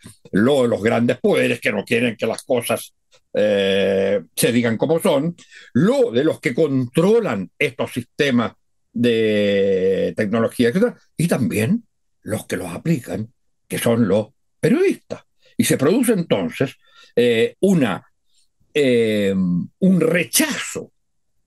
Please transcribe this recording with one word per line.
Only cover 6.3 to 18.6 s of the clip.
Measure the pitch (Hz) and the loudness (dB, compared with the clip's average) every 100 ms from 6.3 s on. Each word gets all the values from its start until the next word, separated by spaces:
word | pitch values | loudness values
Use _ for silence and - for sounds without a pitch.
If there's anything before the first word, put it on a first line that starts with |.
| - | -2
que | 151 127 | -4 -2
controlan | 156 131 120 - 185 233 180 104 90 - | 0 0 -2 0 2 2 0 -4 -8 -4
estos | 147 - 120 | -6 -4 -8
sistemas | - - - 143 120 110 - _ _ _ | -8 -8 -2 0 0 -2 -8 _ _ _
de | 117 120 113 110 104 101 98 98 92 95 90 90 87 | -2 0 2 2 2 2 2 2 2 0 0 -2 -4
tecnología, | 107 113 110 - 120 | -2 0 0 0 0
etcétera, | 180 240 - _ - | 2 -2 -2 _ -6
y | 170 | -2
también | 170 95 92 117 233 - _ _ _ | 0 0 0 0 -2 -6 _ _ _
los | - 104 - | -8 -8 -6
que | 92 | -8
los | 90 | -8
aplican, | 85 165 147 87 92 113 _ _ _ - | -6 -4 -4 -4 -8 -10 _ _ _ -10
que | - | -4
son | 120 117 104 | 0 0 2
los | 104 107 _ _ _ | 0 -2 _ _ _
periodistas. | 156 294 392 - - - _ _ _ - | 0 2 0 -2 -10 -16 _ _ _ -2
Y | - | 0
se | 139 | 2
produce | 135 233 233 | 2 2 2
entonces, | 202 165 104 85 - 135 - _ - - - | 0 0 -2 -2 -4 -4 -6 _ -20 -4 0
eh, | 120 113 117 - | 2 2 0 0
una, | 196 175 117 82 - _ _ _ _ _ | 0 2 0 -2 -10 _ _ _ _ _